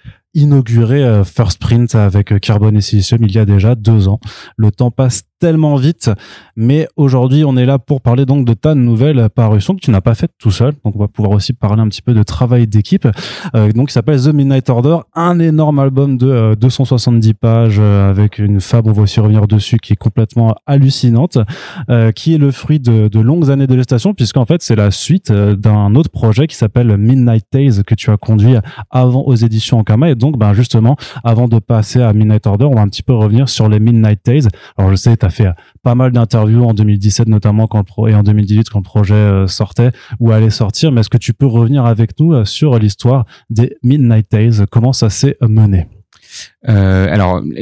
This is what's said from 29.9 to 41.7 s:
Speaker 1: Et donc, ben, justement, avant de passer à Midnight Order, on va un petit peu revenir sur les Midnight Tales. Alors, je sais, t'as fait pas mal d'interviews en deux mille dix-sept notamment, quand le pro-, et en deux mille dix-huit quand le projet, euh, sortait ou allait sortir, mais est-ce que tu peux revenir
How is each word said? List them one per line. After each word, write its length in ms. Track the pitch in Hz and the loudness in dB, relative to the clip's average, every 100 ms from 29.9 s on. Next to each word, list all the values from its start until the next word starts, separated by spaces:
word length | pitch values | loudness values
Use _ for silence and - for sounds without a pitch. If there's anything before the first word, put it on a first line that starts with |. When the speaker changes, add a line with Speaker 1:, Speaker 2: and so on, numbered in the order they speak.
| 107 165 | 0 0
Speaker 1:
Et 40 | |
donc, 240 | 120 143 131 | 0 -2 0
ben, 160 | 104 | 0
justement, 420 | 101 123 117 113 151 - - | 2 0 2 2 0 -6 -8
avant 240 | 117 117 123 | -2 0 2
de 100 | 113 | 0
passer 420 | - 113 104 123 | 0 -2 0 0
à 120 | 117 | 0
Midnight 340 | 107 107 107 104 | 2 2 0 0
Order, 200 | 101 143 | 0 0
on 100 | 117 | 2
va 60 | |
un 60 | 104 | 0
petit 140 | - | -2
peu 100 | - | -2
revenir 360 | 120 107 113 135 | 0 2 2 0
sur 200 | - 107 | 0 0
les 120 | 107 | 2
Midnight 420 | 113 117 107 104 | 2 2 2 0
Tales. 260 | - 143 117 - - - | 0 0 0 -2 -8 -2
Alors, 160 | 95 | 0
je 20 | |
sais, 220 | 95 123 110 | 0 2 0
t'as 140 | 95 | 0
fait 160 | - 98 85 _ _ | 0 -2 -4 _ _
pas 120 | 123 | -2
mal 180 | 120 127 | 0 0
d'interviews 500 | 120 113 113 107 117 | 0 0 0 2 2
en 120 | 120 | 2
deux 100 | 107 | 2
mille 140 | 107 101 | 0 0
dix-sept 280 | 101 - 113 | 0 0 0
notamment, 400 | 107 107 107 110 | 0 2 0 0
quand 120 | 107 | -2
le 60 | |
pro-, 220 | 98 - 110 | -4 -4 0
et 80 | |
en 80 | 104 | 2
deux 120 | 101 | 2
mille 100 | 107 | 0
dix-huit 240 | 101 107 113 | 0 0 -2
quand 120 | 101 | -4
le 40 | |
projet, 300 | 87 107 98 | -4 -2 0
euh, 320 | 107 104 98 95 | 2 2 0 -2
sortait 440 | - 104 - 123 - - 110 | -4 -4 -2 -2 -2 -10 -2
ou 100 | 113 | 0
allait 200 | 110 110 | 2 2
sortir, 420 | - 104 - 160 | 0 -4 -2 0
mais 80 | 120 | 0
est-ce 80 | 107 | 0
que 80 | 120 | -2
tu 160 | - | -2
peux 140 | - 139 | -2 0
revenir 400 | 117 117 | 2 0